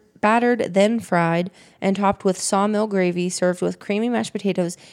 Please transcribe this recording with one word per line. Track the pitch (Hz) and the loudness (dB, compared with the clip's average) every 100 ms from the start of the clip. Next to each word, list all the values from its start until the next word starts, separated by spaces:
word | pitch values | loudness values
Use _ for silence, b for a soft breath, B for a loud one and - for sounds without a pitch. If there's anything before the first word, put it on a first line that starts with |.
| _ _ | _ _
battered, | 208 233 240 240 - | 2 2 2 0 0
then | 180 208 233 | 2 2 2
fried, | 185 175 170 170 180 b b b | 0 0 2 0 -2 b b b
and | 190 196 | -2 0
topped | 202 202 196 | 0 0 0
with | 185 | -2
sawmill | - 196 202 208 214 | 0 0 0 0 0
gravy, | 202 180 175 180 | 0 0 0 -2
served | - 180 180 | 0 0 0
with | 180 180 | -2 -4
creamy | - 202 233 | -4 -2 -2
mashed | 233 226 | -2 -4
potatoes | 208 202 185 175 - B | -4 -2 -2 -2 -6 B